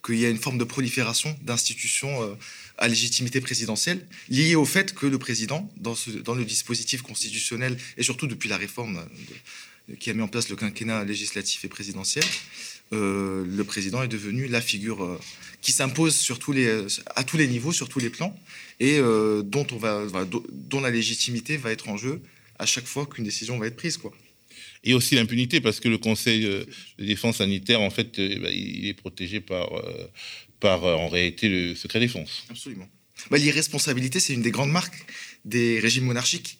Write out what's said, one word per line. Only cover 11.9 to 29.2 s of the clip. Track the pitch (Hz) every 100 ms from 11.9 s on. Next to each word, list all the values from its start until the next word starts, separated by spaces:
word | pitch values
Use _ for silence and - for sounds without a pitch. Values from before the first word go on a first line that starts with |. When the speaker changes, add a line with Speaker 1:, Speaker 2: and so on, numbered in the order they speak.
| 98 95 - 180 - - - - - _
Speaker 1:
euh, | 107 98 98 98 95 90
le | 98
président | 101 107 98 120
est | 127
devenu | 113 104 120 135
la | 120
figure, | 117 104 107 101
euh, | 90 82 - - - -
qui | -
s'impose | - 135 131 160 151
sur | - 151
tous | -
les, | 135 120
euh, | 110 98 - - -
à |
tous | 131 160
les | 139
niveaux, | 123 135
sur | 165 120
tous | 135
les | 117
plans, | - 175 - - - - -
et, | 131 147
euh, | 123 110 107 104
dont | 101 139 139
on | 120
va, | 113 104 107
va, | 92 92
do-, | 87 -
dont | 69 - 139
la | 131
légitimité | 117 110 113 - 117 110 151
va | 120
être | 110 -
en | 101
jeu | 123 165 - - - -
à | 107
chaque | - 127
fois | 143 143
qu'une | - 107
décision | - 110 123
va | 110
être | 117
prise, | - -
quoi. | 104 - _ _ _ - - -
Speaker 2:
Et | 117 123
aussi | 123
l'impunité, | 131 113 120 127 160
parce | 117 -
que | 120
le | 110
Conseil, | 113 107 123 113 107
euh, | 98 - - - -
de | 98
défense | 101 117 113
sanitaire, | 98 98 98 117
en | 101
fait, | 107 117 -
euh, | 98 95
bah, | 87
il | 95 98 90 95
est | 101
protégé | 92 -